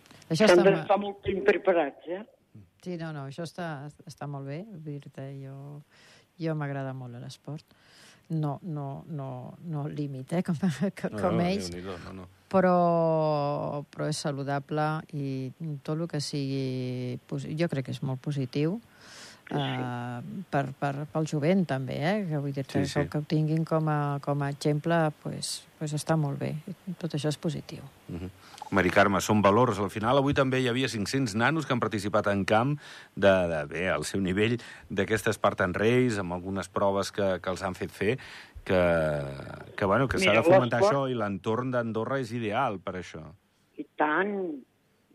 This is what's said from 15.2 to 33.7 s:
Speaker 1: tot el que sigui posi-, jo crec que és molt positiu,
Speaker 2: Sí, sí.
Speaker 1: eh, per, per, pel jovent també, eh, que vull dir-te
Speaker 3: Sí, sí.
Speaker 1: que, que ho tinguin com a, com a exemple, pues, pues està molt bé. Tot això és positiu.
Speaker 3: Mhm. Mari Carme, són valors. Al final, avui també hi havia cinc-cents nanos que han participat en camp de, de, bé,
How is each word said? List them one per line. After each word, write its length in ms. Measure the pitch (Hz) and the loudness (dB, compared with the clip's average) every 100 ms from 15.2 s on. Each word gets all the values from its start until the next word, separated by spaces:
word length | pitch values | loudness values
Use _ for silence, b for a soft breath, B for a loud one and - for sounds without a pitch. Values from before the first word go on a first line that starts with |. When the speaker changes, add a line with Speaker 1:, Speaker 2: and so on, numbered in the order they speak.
| 139 131 131 - 160 143 | -4 -4 -6 -6 -8 -6
Speaker 1:
tot 160 | - 156 | -4 -4
el 80 | 170 | -2
que 120 | 151 | -4
sigui 1000 | - 147 135 135 131 127 127 127 123 123 - | -4 -2 -2 0 -2 -2 -2 -4 -4 -6 -6
posi-, 280 | 147 139 156 | -6 -4 -2
jo 100 | 170 | 0
crec 200 | 135 131 | 0 -4
que 60 | 127 | -4
és 60 | |
molt 180 | 139 131 | -4 -4
positiu, 580 | 156 139 127 143 156 226 - B B B B B B | -4 -4 -2 0 0 -2 -8 B B B B B B
Speaker 2:
Sí, 60 | |
sí. 60 | - | -4
Speaker 1:
eh, 800 | 135 127 123 123 120 123 151 - 175 | -2 -2 -4 -4 -6 -8 -8 -10 -4
per, 160 | 147 139 139 | -2 -2 -2
per, 300 | 143 139 151 | -4 -2 -4
pel 160 | 156 160 | -2 -2
jovent 360 | 151 147 196 | 2 4 4
també, 320 | 165 135 131 135 | 2 -2 -2 -2
eh, 220 | 151 214 185 | 0 0 -2
que 80 | 151 | -2
vull 160 | 143 | -2
dir-te 300 | 139 135 - | -4 -2 0
Speaker 3:
Sí, 60 | 139 | 0
sí. 100 | 147 | 0
Speaker 1:
que, 80 | 147 | -2
que 100 | 151 | -2
ho 40 | |
tinguin 400 | 151 156 156 160 | 0 2 2 2
com 240 | 160 160 156 | 2 2 2
a, 300 | 151 143 143 | 2 0 -2
com 220 | 143 143 | -2 -2
a 60 | 139 | -2
exemple, 460 | 143 151 147 165 170 156 - | 0 0 2 2 2 2 0
pues, 400 | 151 139 - - - - | -8 -6 -6 -8 -12 -8
pues 160 | 151 151 | -4 -4
està 220 | - 160 | 0 2
molt 160 | 143 139 | 2 -2
bé. 120 | 135 151 175 170 - 170 | -4 -6 -8 -12 -10 -8
Tot 140 | 160 147 | -6 -2
això 140 | 151 | -2
és 60 | 147 | -2
positiu. 400 | 170 139 - 151 139 - - | -4 -4 -8 -14 -16 -18 -12
Speaker 3:
Mhm. 200 | 87 90 - B B B | -10 -10 -12 B B B
Mari 200 | 98 90 | 2 4
Carme, 300 | 101 101 92 | 6 6 4
són 160 | - 107 | 4 4
valors. 380 | 98 107 123 98 | 6 6 4 2
Al 80 | 98 | -2
final, 300 | 107 110 139 | -2 2 4
avui 140 | 139 139 | 4 4
també 240 | 131 131 | 2 2
hi 80 | 123 | 0
havia 220 | 120 127 | 0 -2
cinc-cents 400 | 113 95 135 127 | -2 -2 0 0
nanos 300 | 104 123 165 | 2 2 2
que 80 | 143 | 0
han 80 | 123 | 0
participat 460 | 107 110 101 107 101 | 0 -2 0 2 2
en 160 | 101 | 2
camp 300 | 92 107 135 147 B B B - | 4 4 4 0 B B B 2
de, 140 | 98 95 87 | 6 6 4
de, 140 | 78 | 0
bé, 220 | 73 | -4